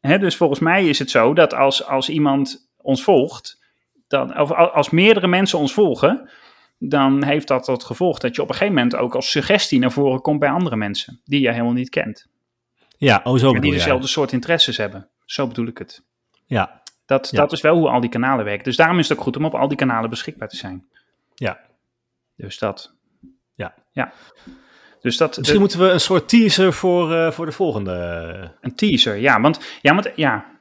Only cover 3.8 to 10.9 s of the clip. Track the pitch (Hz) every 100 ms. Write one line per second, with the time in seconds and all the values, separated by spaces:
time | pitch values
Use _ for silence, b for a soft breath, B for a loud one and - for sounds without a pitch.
3.8 | _ _ _ 143 131 143 147 165 175 -
4.8 | 143 160 202 208 180 180 196 - 143 -
5.8 | 196 123 143 254 b b b b b _
6.8 | 131 143 135 139 143 147 143 131 131 123
7.8 | - 123 185 139 120 120 147 - 202 170
8.8 | 120 120 120 123 - 151 - 202 - 135
9.8 | 127 143 139 127 151 151 143 151 175 113
10.8 | 104